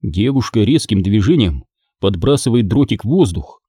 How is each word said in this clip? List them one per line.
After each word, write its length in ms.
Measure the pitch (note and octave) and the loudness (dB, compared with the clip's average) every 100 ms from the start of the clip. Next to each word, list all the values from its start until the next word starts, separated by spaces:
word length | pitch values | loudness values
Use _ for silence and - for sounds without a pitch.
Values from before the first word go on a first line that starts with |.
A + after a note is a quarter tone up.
Девушка 600 | - E2 A2+ C3+ A#2 - | -6 -2 0 0 -2 0
резким 420 | G#2 D#3 - G2+ | 2 0 0 -2
движением 640 | F#2+ G#2+ G2 E3+ G2+ C#2 - _ _ _ | 2 2 2 2 2 -2 -10 _ _ _
подбрасывает 680 | G2 F#2+ G#2 C#3 - A#2 G#2 | -4 -2 0 0 0 0 0
дротик 360 | G#2+ C#3+ G#2+ | 0 0 -2
в 40 | - | -2
воздух. 520 | E3+ C3+ F2 D2+ - | 0 0 0 -10 -18